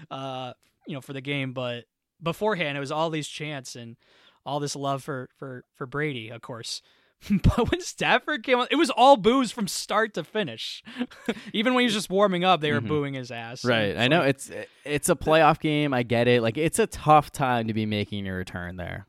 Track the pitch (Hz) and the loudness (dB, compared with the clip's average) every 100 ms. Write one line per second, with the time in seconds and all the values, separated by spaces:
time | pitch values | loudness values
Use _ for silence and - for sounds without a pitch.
0 | 156 139 135 131 127 - _ _ - 143 | -14 -10 -8 -10 -12 -14 _ _ -12 -10
1 | - 139 135 143 131 127 123 120 - _ | -10 -10 -6 -4 -4 -4 -6 -6 -12 _
2 | _ _ 156 165 214 190 151 143 139 151 | _ _ -6 -2 0 0 -2 -4 -4 -2
3 | 165 156 143 - 151 143 123 123 117 120 | -2 -2 -6 -8 -8 -8 -10 -14 -14 -16
4 | _ _ _ _ - 147 143 147 139 139 | _ _ _ _ -6 -4 -4 -4 -4 -4
5 | 135 135 127 - 139 127 - - 135 143 | -6 -8 -10 -14 -14 -14 -16 -14 -8 -4
6 | 151 127 110 117 - 117 - - _ _ | -4 -4 -10 -12 -12 -12 -10 -12 _ _
7 | _ _ - 202 - - 233 349 349 - | _ _ 0 4 4 2 0 -2 -4 -2
8 | 156 233 - 294 220 247 247 277 285 240 | 2 2 0 -4 0 0 2 2 2 6
9 | 262 277 190 269 240 - 196 - - 214 | 8 8 6 4 2 -2 -6 -4 -2 0
10 | 226 190 156 214 170 113 - - - 254 | 0 -2 -6 -4 -4 -6 -12 -12 -12 -10
11 | 247 - - 226 208 202 226 254 247 208 | -10 -8 -8 -8 -6 -2 2 2 2 0
12 | - 185 208 175 185 170 151 147 113 151 | 0 2 2 4 2 2 2 -2 0 -2
13 | 143 135 123 117 117 123 120 117 101 82 | -2 -6 -10 -10 -10 -4 0 2 2 0
14 | 123 165 139 135 - 98 104 _ 139 147 | 2 2 2 0 -6 -12 -14 _ -6 -2
15 | - 156 156 156 151 160 156 147 147 127 | 0 0 4 6 6 4 0 0 0 0
16 | 117 117 120 123 113 110 160 - 220 - | 0 2 4 4 2 0 0 2 0 0
17 | 151 151 - - 131 120 113 110 107 104 | 6 6 6 -2 0 0 0 -2 0 -2
18 | 104 104 98 95 90 92 87 90 87 92 | -2 -6 -6 -6 -8 -8 -10 -10 -10 -12